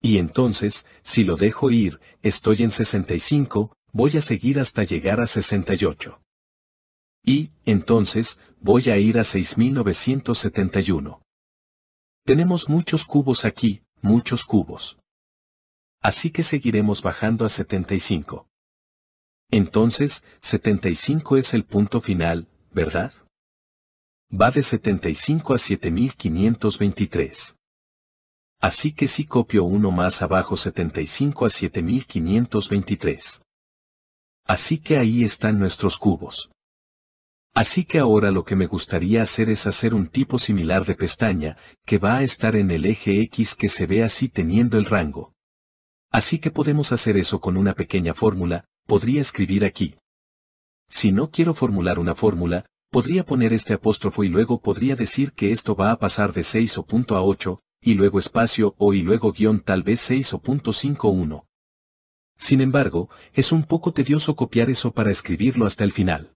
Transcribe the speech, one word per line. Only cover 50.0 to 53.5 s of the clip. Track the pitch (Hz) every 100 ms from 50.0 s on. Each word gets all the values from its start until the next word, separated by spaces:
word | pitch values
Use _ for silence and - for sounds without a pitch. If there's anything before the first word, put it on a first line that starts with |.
| _ _ _ _ _ _ _ _ _
Si | - 107
no | 95 151
quiero | - 170
formular | 156 127 98 90 87
una | 85
fórmula, | 82 110 87 87 87 - _ _
podría | 127 127 180 -
poner | 131 113